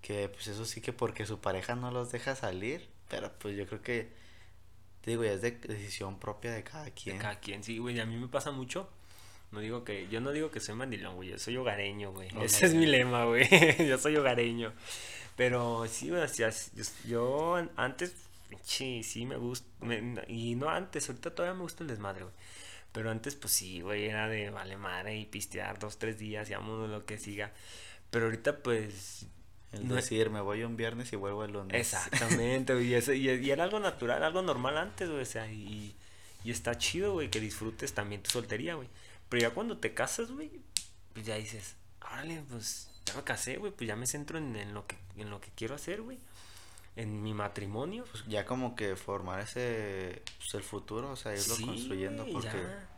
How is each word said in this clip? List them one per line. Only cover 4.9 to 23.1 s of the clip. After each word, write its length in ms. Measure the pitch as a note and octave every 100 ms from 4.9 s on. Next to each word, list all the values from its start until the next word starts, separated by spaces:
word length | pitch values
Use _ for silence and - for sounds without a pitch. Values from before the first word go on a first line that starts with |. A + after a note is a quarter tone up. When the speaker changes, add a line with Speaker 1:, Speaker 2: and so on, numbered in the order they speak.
| -
Speaker 1:
te 100 | -
digo, 120 | A#2
ya 80 | A2+
es 80 | G2
de 100 | A#2
decisión 680 | A#2+ - G#2+ G2+ - G2 G2
propia 320 | - G#2 A#2+
de 120 | A#2
cada 200 | G2+ D#3 C#3+
Speaker 2:
De 60 |
Speaker 1:
quien. 260 | - - F#2+
Speaker 2:
cada 220 | A2 G2+
quien, 240 | - G2+
sí, 160 | G#2 A2+
güey, 200 | A#2+ A#2+
a 60 | A2+
mí 100 | A2+
me 100 | B2
pasa 240 | C#3 D3
mucho. 360 | C3+ B2+ F3 G3 - - - - - -
No 80 | G#2
digo 240 | G#2+ A#2+
que, 240 | A#2 G2+ F#2+
yo 140 | A2
no 100 | C3
digo 180 | D3 D#3
que 100 | -
soy 140 | G2 A2
mandilón, 400 | C3+ G#2+ F#2+ F#2
güey, 140 | F#2
yo 80 | G2+
soy 180 | - A#2+
hogareño, 560 | B2+ G2+ G2+ G2+ G2+
güey. 160 | F#2 F#2 F#2
Speaker 1:
Ok. 60 |
Speaker 2:
Ese 240 | A2+ - F#3
es 60 | E3
mi 100 | D#3+
lema, 400 | C3 B2+ A#2+ A#2
güey, 220 | A#2 C3
<laughs> 380 | F#3 D#3+ C3+ D#3
yo 100 | C3
soy 180 | D3 D3+
hogareño. 560 | C3+ A#2+ A#2+ A#2 A2+ G#2 - - - - - -
Pero 500 | B2 B2 A#2+ A#2 A2+
sí, 200 | - C#3
güey, 120 | F3
o 60 | C#3+
sea, 220 | - A2+ A2 - G#2
yo, 80 | G#2+ - A2+
yo 500 | A#2 B2 C#3+ D#3+ F3
an-, 160 | E3 -
antes, 380 | B2+ C3 F3+ - - - - -
sí, 400 | - - C3 A#2+
sí 220 | A2 A2+ B2
me 100 | C3+
gust-, 300 | A#2+ B2 - -
me, 420 | - A#2 A#2+ A#2+ -
y 260 | A#2 A#2 A#2+
no 140 | D3
antes, 400 | E3 F#3+ D#3 -
ahorita 260 | B2+ E3+ -
todavía 180 | F3 F#3
me 80 |
gusta 200 | E3+ -
el 60 | E3
desmadre, 340 | A2+ G2+ F#2+
güey. 120 | F#2+ - - - - - -
Pero 180 | - A2+